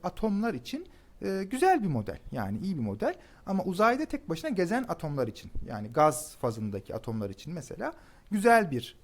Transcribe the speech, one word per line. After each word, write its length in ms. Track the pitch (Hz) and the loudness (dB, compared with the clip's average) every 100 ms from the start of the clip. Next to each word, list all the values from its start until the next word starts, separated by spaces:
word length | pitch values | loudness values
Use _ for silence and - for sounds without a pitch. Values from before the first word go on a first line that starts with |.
atomlar 500 | 180 - 214 202 226 | -8 -4 -2 0 -2
için, 340 | 131 - 294 381 - - - | -4 -8 -10 -12 -20 -20 -8
e, 220 | 196 190 | -4 -4
güzel 400 | 196 254 370 330 | -4 2 4 4
bir 40 | 196 | 2
model. 320 | 123 101 - - | -2 -2 -8 -8
Yani 260 | 170 98 113 | -6 -4 -4
iyi 180 | 190 156 | -4 -4
bir 60 | |
model. 320 | 107 101 247 - - - - | -4 -2 -4 -4 -14 -16 -4
Ama 180 | 196 | 2
uzayda 420 | 190 180 226 262 311 | 4 6 4 4 -2
tek 240 | 285 - | -4 -4
başına 200 | 160 311 | -4 -2
gezen 360 | 190 175 240 - | 0 2 0 -2
atomlar 400 | 165 151 143 127 | -6 -4 -2 -2
için, 240 | - - - - | -4 -8 -6 -6
yani 220 | 107 107 | -8 -2
gaz 480 | 135 151 - - - | 6 6 4 -8 -4
fazındaki 600 | 123 110 107 98 - 110 | -4 -2 -4 -4 -6 -8
atomlar 340 | 120 110 101 | -4 -4 -4
için 240 | 95 147 | -8 -10
mesela 400 | 170 - 175 277 - - - - | -10 -10 -8 -8 -8 -20 -20 -6
güzel 400 | 202 233 233 175 | 2 6 6 4
bir, 260 | 123 - - | -4 -6 -16